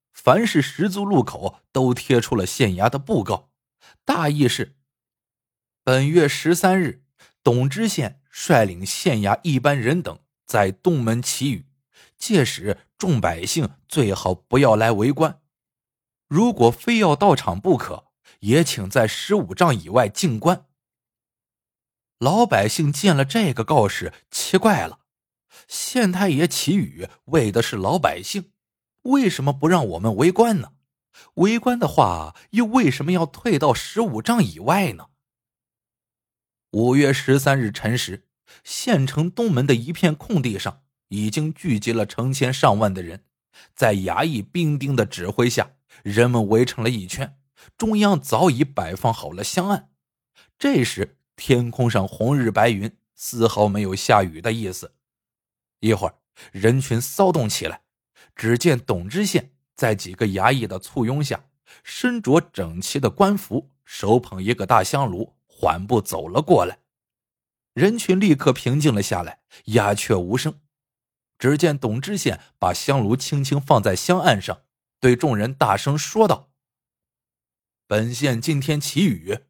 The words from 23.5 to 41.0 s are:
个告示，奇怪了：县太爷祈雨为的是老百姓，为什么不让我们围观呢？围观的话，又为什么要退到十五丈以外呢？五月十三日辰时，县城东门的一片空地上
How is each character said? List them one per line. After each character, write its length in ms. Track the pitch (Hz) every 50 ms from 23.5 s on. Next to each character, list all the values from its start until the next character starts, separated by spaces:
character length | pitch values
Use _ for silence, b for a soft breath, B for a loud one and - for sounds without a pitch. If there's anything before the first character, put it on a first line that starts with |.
个 100 | 117 117
告 240 | 110 - 156 131 104
示， 260 | 98 - - 87 80 b b b _
奇 260 | - - - - -
怪 300 | 190 220 220 190 117 82
了： 140 | 80 - - _ _ _ _ _ _ _ _ _ b b b b _
县 420 | - - - - - 254 226 185
太 200 | 180 180 202 190
爷 180 | 139 139 175 -
祈 280 | - - - - 190
雨 320 | 202 202 - - - - b b b _
为 260 | - 156 156 117 104
的 100 | 90 117
是 140 | 113 - 127
老 220 | 101 92 107 160 180
百 240 | 135 - - 87
姓， 300 | - - - 202 180 - _ _ _ _ _ _ _ _ _ _
为 260 | - 247 269 277 247 180
什 160 | - - 135
么 80 | 143
不 160 | 135 139 147 165
让 180 | 185 170 127
我 120 | 98 80 85
们 180 | 101 113 101
围 160 | 101 151 180
观 280 | 185 214 233 233 214 151
呢？ 120 | - - _ _ _ _ _ _ _ _ b b b b b
围 240 | - 180 208 233 226
观 200 | - 254 247 240
的 80 | 185
话， 480 | - - 156 120 92 85 82 78 78 b b b b
又 140 | - 226 240
为 260 | 214 233 262 208 139
什 140 | 131 - 143
么 80 | 165
要 140 | 185 170 165
退 320 | - - - - 240 175 135
到 140 | 156 143
十 280 | 117 - - - - 208
五 220 | 233 180 110 110
丈 200 | - - 240 233
以 160 | 151 95 78 80
外 320 | 101 131 175 202 190 139 92
呢？ 140 | - - _ _ _ _ _ _ _ _ _ _ _ _ _ _ _ _ _ _ _ _ _ _ _ _ _ _ _ _ _ _ _ _ _
五 240 | - 107 117 123 131
月 160 | 143 143 135
十 260 | 135 - - - 135 139
三 200 | 139 143 139 135
日 120 | 117 104
辰 260 | - - - 110 123
时， 300 | 123 - - 98 - _ _ _ _ b b b b b
县 420 | - - - - 247 220 139 131
城 240 | 135 - 147 165 185
东 200 | - - 233 220
门 160 | 151 120 139
的 80 | 143 127
一 180 | 113 123 156
片 220 | 160 - - 160 151
空 280 | - - - 220 151
地 160 | 117 117 101 92
上 240 | - 104 - _ _ _ _ _